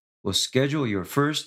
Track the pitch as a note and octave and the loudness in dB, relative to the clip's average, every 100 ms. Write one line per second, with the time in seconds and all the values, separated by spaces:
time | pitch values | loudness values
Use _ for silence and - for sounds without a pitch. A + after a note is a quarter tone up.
0 | _ _ G2+ F2+ - C3 C#3+ D#3 C3 G2 | _ _ -4 -2 0 2 2 0 -2 -2
1 | F2 - C#3+ D3+ | -2 0 0 0